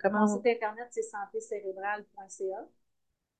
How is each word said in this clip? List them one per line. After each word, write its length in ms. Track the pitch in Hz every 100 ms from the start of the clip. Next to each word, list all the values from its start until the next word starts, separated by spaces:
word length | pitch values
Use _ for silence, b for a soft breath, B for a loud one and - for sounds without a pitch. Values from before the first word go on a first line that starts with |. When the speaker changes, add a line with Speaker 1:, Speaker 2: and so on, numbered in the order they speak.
Speaker 1:
comment 240 | 190 208 208
Speaker 2:
Mon 80 |
Speaker 1:
on 20 | 208
Speaker 2:
site 100 | 233
Internet, 400 | 233 214 214 240
c'est 120 | 226
santé 360 | 220 208 196 220
cérébrale 640 | 220 208 196 190 202 208 202
point 140 | - 190
C 160 | - 190
A. 160 | 196 330 _ _ _ _ _ _